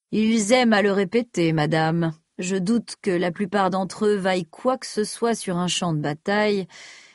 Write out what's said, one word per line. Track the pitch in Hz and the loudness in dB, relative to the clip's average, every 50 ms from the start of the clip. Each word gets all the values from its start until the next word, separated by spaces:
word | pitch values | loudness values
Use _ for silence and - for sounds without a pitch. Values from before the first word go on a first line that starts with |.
| _ - - | _ -6 -2
Ils | 208 220 220 226 233 202 196 254 | 0 2 2 2 2 2 4 4
aiment | 254 247 226 220 | 4 4 6 4
à | 202 196 | 4 4
le | 202 196 | 4 2
répéter, | 202 196 170 - 233 233 - - 180 170 160 160 | 2 0 0 0 -2 -2 -2 -2 0 2 2 2
madame. | 156 151 156 160 160 160 160 165 170 165 165 156 - _ _ _ - | 2 2 2 2 2 2 2 0 0 0 -2 -4 -6 _ _ _ -10
Je | 185 180 196 | -6 -4 -4
doute | 190 175 185 233 233 - - - - - | -2 0 0 0 0 -2 -4 -12 -8 -4
que | 202 | -2
la | 180 175 180 180 170 | 0 0 0 -2 -2
plupart | - 208 175 202 208 190 185 | -4 -4 -2 0 2 2 2
d'entre | 190 190 196 165 - - 214 | 0 0 -4 -4 -4 -2 0
eux | 208 208 | 0 0
vaillent | 202 180 190 185 185 170 | 0 0 0 0 0 -2
quoi | - - - - 247 262 262 | -6 -10 -6 -2 -2 -2 -2
que | - | -4
ce | - - 214 214 | -8 -4 -4 -4
soit | 202 - - 226 233 226 | -4 -4 -4 -2 -2 -2
sur | - - 190 180 | -2 -4 -4 -4
un | 175 180 175 | -2 -2 -2
champ | - - 190 175 160 | -2 -2 -2 -2 -2
de | 151 | -2
bataille, | 147 147 147 - - - 202 208 214 214 208 196 180 - - - - - - - - - | -2 -4 -4 -4 -4 -2 0 0 2 0 0 -2 -4 -6 -10 -20 -20 -20 -20 -20 -20 -20